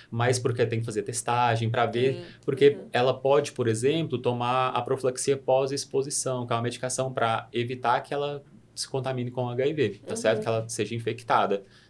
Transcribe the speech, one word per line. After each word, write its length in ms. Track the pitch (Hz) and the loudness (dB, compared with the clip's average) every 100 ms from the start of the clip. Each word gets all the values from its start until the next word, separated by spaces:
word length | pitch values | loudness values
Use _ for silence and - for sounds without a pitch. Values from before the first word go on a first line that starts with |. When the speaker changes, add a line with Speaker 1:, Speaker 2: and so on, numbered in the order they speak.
| - | -10
Speaker 1:
mas 260 | 117 123 120 | -2 2 2
porque 260 | 131 117 113 | 0 0 0
tem 140 | 113 | 0
que 40 | 113 | -2
fazer 160 | 104 | -4
testagem 680 | 101 117 - 120 123 113 113 | -4 -6 -2 2 2 2 0
pra 200 | 117 113 | 2 0
ver, 260 | 117 131 | 2 0
Speaker 2:
Sim. 80 | - - - - | 0 -8 -8 -4
Speaker 1:
porque 240 | 131 143 | 6 6
Speaker 2:
Uhum. 200 | 143 - | 6 0
Speaker 1:
ela 180 | 123 131 | 2 2
pode, 420 | 127 135 143 - | 2 4 4 2
por 140 | - 117 | -2 0
exemplo, 520 | 110 127 165 160 123 | 2 0 0 -2 -2
tomar 500 | 123 120 123 127 127 | -2 0 0 0 0
a 120 | 120 | -2
profilaxia 520 | 113 127 131 127 - 135 | -2 -2 -2 -2 -2 0
pós-exposição, 1080 | - 131 135 139 - 139 139 - 139 127 120 | 2 2 2 -4 -2 -2 -2 -4 -4 -4 -2
que 80 | |
é 20 | 117 | -2
uma 60 | |
medicação 500 | 120 120 127 - 131 | -2 -4 -4 -2 -2
pra 360 | 127 117 110 - | 0 0 0 -2
evitar 500 | 117 120 127 120 123 | -4 -4 -2 0 0
que 120 | - | 0
ela 300 | 143 143 143 - - - - | -4 -4 -6 -12 -20 -18 -12
se 120 | - | -6
contamine 440 | 135 131 127 123 | -4 -4 -4 -4
com 180 | 123 123 | -4 -4
H 160 | 120 147 | 0 0
I 80 | |
V, 160 | 156 110 - - | 2 0 -2 -8
tá 60 | |
Speaker 2:
Uhum. 40 | 220 | -2
Speaker 1:
certo? 260 | 214 220 | 0 2
Que 60 | - | 0
ela 220 | 113 113 | -2 -2
seja 240 | - 104 | -4 -4
infectada 680 | 117 113 117 - 123 101 98 - - - | -4 -6 -6 0 2 2 0 -4 -20 -10